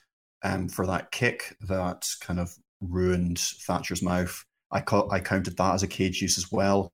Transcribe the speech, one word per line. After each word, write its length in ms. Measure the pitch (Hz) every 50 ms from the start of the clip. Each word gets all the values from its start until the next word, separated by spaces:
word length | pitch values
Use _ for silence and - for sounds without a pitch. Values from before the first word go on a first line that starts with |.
| _ _ _ _ _ _ _ -
um, 260 | - 95 95 92 92 92
for 160 | - - 92 92
that 240 | 90 85 - -
kick 440 | - - 123 120 - - - - - - 101 87
that 400 | 95 92 90 90 90 - - - - -
kind 200 | - - 87 90
of 120 | 87 85 - - _ _ _ -
ruined 580 | 95 87 87 92 92 92 92 90 87 87 87 -
Thatcher's 640 | - - - - - - 90 80 - - 90 -
mouth. 420 | 92 90 90 90 90 87 - - - _ _ _ _ -
I 80 | - 101
ca-, 280 | - - 113 101 - 98
I 100 | 101 92
counted 360 | - - 98 95 90 98 87 -
that 160 | 92 95 87
as 80 | 98 98
a 20 | 92
cage 320 | - - 95 92 90 -
use 160 | 98 90 - 95
as 120 | 90 -
well, 400 | - 95 98 98 98 98 95 -